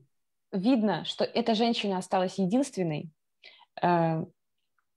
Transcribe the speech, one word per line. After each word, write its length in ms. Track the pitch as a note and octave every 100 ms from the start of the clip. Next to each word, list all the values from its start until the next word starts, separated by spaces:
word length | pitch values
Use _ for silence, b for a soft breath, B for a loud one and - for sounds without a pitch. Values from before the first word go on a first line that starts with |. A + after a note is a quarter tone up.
| _ _ _ _ _
видно, 520 | F#3+ G#3 C4 G#3 F3+ -
что 180 | - -
эта 300 | A3+ A#3 G#3+
женщина 420 | A#3 A#3 G3+ F#3
осталась 400 | - G3 F#3 -
единственной, 720 | F#3 B3 C#4 F#3+ E3+ D3+ D#3+ _ _ _ b b b -
э, 420 | F3 F3 E3 D#3+ F#3 _ _ _ _ _ _